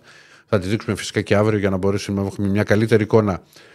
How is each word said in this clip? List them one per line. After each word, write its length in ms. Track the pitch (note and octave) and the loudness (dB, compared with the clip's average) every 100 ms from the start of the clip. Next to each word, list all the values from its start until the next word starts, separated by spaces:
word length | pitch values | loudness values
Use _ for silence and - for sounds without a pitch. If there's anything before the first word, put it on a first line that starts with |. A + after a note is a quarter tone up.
| - - - - - | -20 -20 -20 -16 -2
Θα 140 | G#2+ | -2
τη 80 | F2+ | 0
δείξουμε 280 | G#2+ - F#2+ | -4 -4 -6
φυσικά 260 | - A2 | -4 -4
και 140 | F#2+ G2+ | 0 2
αύριο 240 | G#2+ G#2 | 2 0
για 100 | G2 | -2
να 80 | F#2+ | -2
μπορέσουμε 440 | G2 G2 - G2 | -2 -2 -4 -4
να 60 | G2 | -4
έχουμε 200 | - G2+ | -4 -2
μια 160 | G2 | 0
καλύτερη 400 | G#2+ G#2 A2+ A2+ | 2 2 4 2
εικόνα 380 | G#2+ A2+ G#2+ F2 - - - | 4 2 2 -2 -8 -20 -20